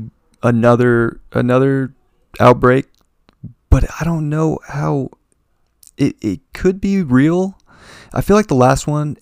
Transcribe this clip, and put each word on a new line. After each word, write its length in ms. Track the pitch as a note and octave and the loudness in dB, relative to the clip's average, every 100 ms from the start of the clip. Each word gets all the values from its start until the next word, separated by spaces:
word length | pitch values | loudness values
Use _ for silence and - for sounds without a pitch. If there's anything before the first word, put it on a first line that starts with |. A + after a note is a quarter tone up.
| A2+ - _ _ | -4 -16 _ _
another, 760 | A#2+ A#2 A#2+ A#2+ B2 A#2 A#2 - - | -2 2 4 4 2 2 0 -6 -8
another 640 | A#2+ B2 B2+ C3+ C3+ C3 - _ _ _ - | -4 0 0 0 -2 -6 -10 _ _ _ 2
outbreak, 500 | B2 B2 B2 C3 - _ _ _ _ _ - - _ | 2 4 2 2 -2 _ _ _ _ _ -20 -20 _
but 140 | C3 - - | 0 0 -4
I 60 | |
don't 240 | D#3+ E3 D3 | -4 -4 -4
know 300 | D#3 D#3+ C#2+ - | -2 -2 -4 -8
how 420 | C#3+ D#3 C#3+ B2+ - _ _ _ _ _ _ _ - | -8 -4 -4 -6 -12 _ _ _ _ _ _ _ -4
it, 180 | C#3+ - | -4 -2
it 200 | G#2+ F2+ _ | -6 -8 _
could 260 | - F#3 F#3+ | -4 -2 -2
be 240 | G3 G3 | -2 -2
real. 560 | D#3 B2+ D3+ F3 F#3+ - _ _ - - - | 2 2 2 0 -4 -8 _ _ -20 -20 -10
I 80 | - | -6
feel 160 | - G#3 | 2 2
like 120 | G#3 | 2
the 60 | |
last 320 | C3+ B2+ C3+ - | 2 2 2 -2
one, 300 | D3+ D3 - | -4 -6 -8